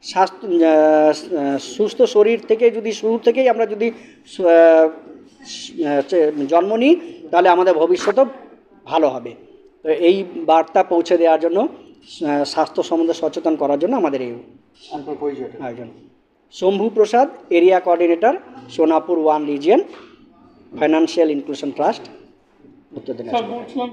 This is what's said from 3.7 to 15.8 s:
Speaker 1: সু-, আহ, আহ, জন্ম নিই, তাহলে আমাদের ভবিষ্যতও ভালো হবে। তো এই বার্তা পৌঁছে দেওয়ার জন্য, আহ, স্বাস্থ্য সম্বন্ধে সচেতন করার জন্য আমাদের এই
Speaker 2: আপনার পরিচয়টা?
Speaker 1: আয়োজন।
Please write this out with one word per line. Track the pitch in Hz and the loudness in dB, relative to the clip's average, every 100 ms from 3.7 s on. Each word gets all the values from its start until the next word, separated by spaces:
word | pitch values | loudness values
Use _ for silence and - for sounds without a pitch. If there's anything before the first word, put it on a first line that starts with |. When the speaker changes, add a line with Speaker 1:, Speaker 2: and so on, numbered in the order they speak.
| 208 226 233 - _ _ | -2 -4 -6 -20 _ _
Speaker 1:
সু-, | - 180 | -2 4
আহ, | 165 165 160 160 160 - - - _ - - - - 147 | 6 8 6 4 0 -20 -20 -20 _ -20 -18 -16 -8 -4
আহ, | 143 143 180 151 151 139 | -2 0 0 0 0 0
জন্ম | 165 185 226 | 0 0 0
নিই, | 262 349 - - - | 2 2 0 -20 -4
তাহলে | 170 185 | 2 4
আমাদের | 175 185 | 4 2
ভবিষ্যতও | 160 165 180 - 202 269 - - - _ _ - | 2 2 0 0 0 0 -2 -20 -20 _ _ -6
ভালো | 156 151 | 0 0
হবে। | 127 120 113 - - _ _ | -2 -12 -18 -20 -20 _ _
তো | 156 | -4
এই | 151 170 196 180 175 | 0 2 2 -2 -10
বার্তা | 160 160 160 - | 0 0 2 -2
পৌঁছে | 185 175 170 175 | 0 -2 0 0
দেওয়ার | 165 160 | 2 2
জন্য, | 165 175 | 0 -2
আহ, | 277 - - - _ - 160 147 | -4 -6 -20 -20 _ -10 -6 -4
স্বাস্থ্য | 143 - 156 - | -4 -4 -4 -4
সম্বন্ধে | 170 170 165 | -4 -2 -2
সচেতন | 165 160 156 165 156 | -2 -4 -4 -4 -2
করার | 139 143 | -2 -2
জন্য | 175 254 | -2 -2
আমাদের | 175 139 | -2 -4
এই | 123 120 - _ _ _ - | -8 -12 -18 _ _ _ -18
Speaker 2:
আপনার | 156 143 147 | -16 -12 -8
পরিচয়টা? | 147 135 127 143 135 | -8 -8 -12 -12 -14
Speaker 1:
আয়োজন। | 117 | -14